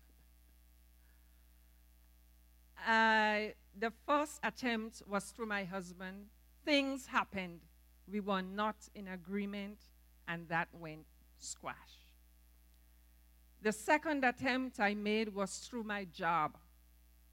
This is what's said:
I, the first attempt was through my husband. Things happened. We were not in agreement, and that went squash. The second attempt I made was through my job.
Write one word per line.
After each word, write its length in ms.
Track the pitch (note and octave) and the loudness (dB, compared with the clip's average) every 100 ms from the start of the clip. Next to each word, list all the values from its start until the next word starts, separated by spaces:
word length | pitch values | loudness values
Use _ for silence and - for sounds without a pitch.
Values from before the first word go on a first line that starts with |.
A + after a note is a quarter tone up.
| - - - - - - - - - - - - - - - - - - - - - - - - - - - - - | -20 -20 -20 -20 -20 -20 -20 -20 -20 -20 -20 -20 -20 -20 -20 -20 -20 -20 -20 -20 -20 -20 -20 -20 -20 -20 -20 -6 4
I, 720 | A3+ A3+ A3 G#3+ G#3 G#3+ - - G3+ | 6 8 8 6 4 0 -6 -18 -4
the 140 | A3+ A3 - | -4 -4 2
first 340 | D4 D4+ - | 2 2 -2
attempt 580 | A3+ - B3+ A3+ A3 - - | -4 -2 -2 0 -2 -10 -4
was 160 | G3+ - | -4 -4
through 220 | - A3 | -8 -4
my 160 | G3+ | -2
husband. 640 | F#3+ F#3+ F3 F3+ F#3 F#3+ G3+ - - - - | -2 -6 -8 -10 -10 -10 -16 -20 -20 -10 2
Things 420 | D4 C4+ C4+ - | 4 4 -2 -2
happened. 540 | C4 - G3 F3+ E3+ - - - - - | 0 0 -4 -6 -8 -18 -20 -20 -20 -6
We 80 | G3+ | -6
were 240 | G3 F#3+ | 0 0
not 320 | F#3 G3 G#3+ G#3+ - | 0 -2 -2 -2 -12
in 140 | - G3 | -14 -10
agreement, 720 | F#3 E3+ G3+ G3+ G3+ G3+ G#3 - - - - - | -10 -6 -4 -4 -6 -8 -12 -20 -20 -20 -16 -8
and 200 | E3+ E3+ | -6 0
that 180 | E3 E3+ | 0 0
went 320 | E3+ E3 D#3 D#3 - - - | -6 -12 -12 -16 -20 -20 -16
squash. 380 | - - - B2 - - - - - - - - - - - - - - - - - - | -12 -10 -10 -10 -14 -20 -20 -20 -20 -20 -20 -20 -20 -20 -20 -20 -20 -20 -20 -20 -20 -2
The 80 | G#3+ | -2
second 520 | G#3 - D4+ D#4+ D4 | 0 4 4 4 2
attempt 560 | B3+ - C4 B3+ C4 - | 2 2 0 0 -2 0
I 140 | G#3 | 0
made 400 | G#3 G#3 G#3+ A3 | 2 0 0 0
was 240 | G3 F#3+ - | -2 -4 -4
through 260 | - B3 | -8 -8
my 220 | G#3+ G3+ F#3+ | -6 -6 -8
job. 520 | D#3+ E3+ E3+ D3+ - - - - - - - - | -4 0 2 2 -2 -20 -20 -20 -20 -20 -20 -20